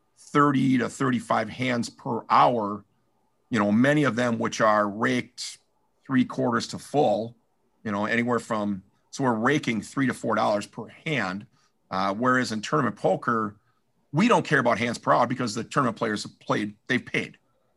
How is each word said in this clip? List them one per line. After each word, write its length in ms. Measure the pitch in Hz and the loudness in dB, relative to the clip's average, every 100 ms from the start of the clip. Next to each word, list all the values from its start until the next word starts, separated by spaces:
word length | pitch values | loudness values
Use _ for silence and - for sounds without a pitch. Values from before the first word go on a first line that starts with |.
| _ _ | _ _
thirty 640 | - 147 147 135 135 127 | -2 2 4 4 2 2
to 100 | 113 | 0
thirty-five 600 | - 135 117 - 113 110 | -2 -2 -2 0 -2 -2
hands 420 | 95 127 120 - | -4 -2 -2 -4
per 320 | - 135 113 - | -8 -8 -6 2
hour, 540 | 117 135 117 101 104 - _ _ _ _ _ - | 4 4 2 -2 -6 -12 _ _ _ _ _ -4
you 80 | 113 | 0
know, 140 | 104 | 2
many 320 | 110 135 151 | 4 4 4
of 100 | 135 | 2
them 240 | 110 123 113 | 0 -2 0
which 220 | 113 - | -2 2
are 280 | 110 107 104 | 4 4 2
raked 680 | 104 127 123 - - - - _ _ _ _ - | 0 -2 -2 -6 -12 -14 -14 _ _ _ _ -2
three 180 | 131 | 0
quarters 440 | - - 127 117 - | 0 0 0 0 -4
to 100 | - | -10
full, 560 | - 143 120 104 117 - _ _ _ _ | -4 0 2 0 -4 -12 _ _ _ _
you 60 | 110 | -6
know, 160 | 101 110 | -4 0
anywhere 320 | 117 120 117 | 0 0 -2
from, 440 | - 110 104 98 - _ _ | -2 -4 -2 -6 -10 _ _
so 140 | - | -4
we're 100 | 131 | -2
raking 480 | 110 123 151 139 110 | 2 2 0 0 -4
three 240 | - 139 127 | -4 -2 -2
to 80 | |
four 220 | - 120 107 | -2 -4 -2
dollars 300 | 117 104 104 | 0 -2 -4
per 200 | - 104 - | -12 -16 -10
hand. 400 | 160 135 95 98 127 _ _ _ - | -6 -4 -4 -6 -12 _ _ _ -8
Uh, 240 | 95 98 | -4 -2
whereas 380 | 104 127 127 110 | 0 2 2 0
in 100 | 110 | -4
tournament 340 | - 151 123 - | -2 -2 -2 0
poker, 600 | 160 175 123 113 107 - _ _ _ _ _ | 0 0 -2 -2 -4 -8 _ _ _ _ _
we 160 | 147 233 | 2 4
don't 160 | 180 | 4
care 160 | - 139 | 2 2
about 180 | 120 104 | 2 0
hands 180 | 120 - | -2 -4
per 160 | 143 | 0
hour 140 | 135 120 | 2 2
because 300 | 127 120 113 | 0 -4 -4
the 80 | |
tournament 320 | - 151 123 107 | -4 -2 -2 -2
players 260 | 113 104 | -4 -4
have 160 | - - | -8 -12
played, 360 | - 117 104 - - | -4 -4 -4 -8 -4
they've 180 | 123 | -4
paid. 320 | - - 87 - _ _ _ | -2 -6 -6 -12 _ _ _